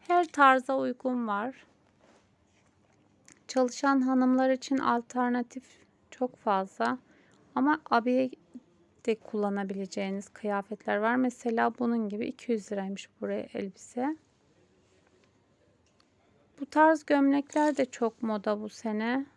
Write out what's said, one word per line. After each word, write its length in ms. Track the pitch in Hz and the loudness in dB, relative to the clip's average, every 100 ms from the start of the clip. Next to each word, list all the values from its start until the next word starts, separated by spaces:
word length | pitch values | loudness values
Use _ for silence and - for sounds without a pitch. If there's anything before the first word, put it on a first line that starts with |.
Her 280 | - 349 330 | 2 0 0
tarza 500 | - 277 262 254 269 | 6 6 6 2 -2
uygun 500 | 262 247 254 254 226 | -2 -4 -4 -4 -4
var. 380 | 202 233 269 - _ _ _ _ - _ _ _ _ _ _ _ _ _ _ - - - | -4 -6 -10 -20 _ _ _ _ -20 _ _ _ _ _ _ _ _ _ _ -20 -20 -6
Çalışan 520 | 262 254 233 277 277 | 0 0 0 2 2
hanımlar 500 | 254 262 254 254 262 | 2 2 4 4 2
için 280 | 254 - 269 | 0 -2 -2
alternatif 880 | - 240 240 247 247 247 240 254 - - _ _ _ | 0 -2 -2 -2 0 -2 -4 -12 -18 -20 _ _ _
çok 260 | - 247 - | -6 -6 -4
fazla. 640 | - 196 196 - 226 254 _ _ _ _ _ | -2 0 -2 -2 -2 -2 _ _ _ _ _
Ama 260 | - 262 311 - | 0 2 0 2
abiye 400 | 233 233 254 262 - _ 247 _ _ _ _ - | 0 2 2 0 -4 _ -20 _ _ _ _ -6
de 80 | |
kullanabileceğiniz 1120 | 220 - 214 202 202 196 196 190 - 196 196 - | -6 -4 -4 -2 -2 -6 -8 -8 -6 -6 -6 -10
kıyafetler 680 | - 208 202 196 214 - 208 | -10 -4 -4 -4 -10 -2 0
var. 200 | 214 247 | 2 2
Mesela 560 | 254 240 240 226 233 226 | 0 -2 -4 0 0 0
bunun 300 | 240 233 214 | -2 -2 -4
gibi 180 | 208 233 | -6 -8
iki 260 | 254 - | -10 -4
yüz 200 | 226 196 | -4 -4
liraymış 360 | 202 190 196 - _ | -6 -6 -10 -12 _
buraya 280 | 202 202 214 | -6 -6 -6
elbise. 640 | 220 202 - - - 262 311 _ _ _ _ _ _ _ _ _ _ _ _ _ _ _ _ _ _ _ _ _ _ _ - | -8 -10 -12 -12 -4 -4 -4 _ _ _ _ _ _ _ _ _ _ _ _ _ _ _ _ _ _ _ _ _ _ _ -14
Bu 60 | 277 | -4
tarz 380 | 302 311 311 - | 4 4 4 2
gömlekler 680 | 285 277 285 277 - 302 285 | 2 4 2 0 0 0 0
de 80 | |
çok 380 | 254 - 233 - | -4 -2 -4 -2
moda 380 | 226 214 202 208 | -4 -4 -2 -4
bu 80 | 214 | -6
sene. 580 | - 226 214 226 254 277 | -8 -6 -4 -2 -4 -6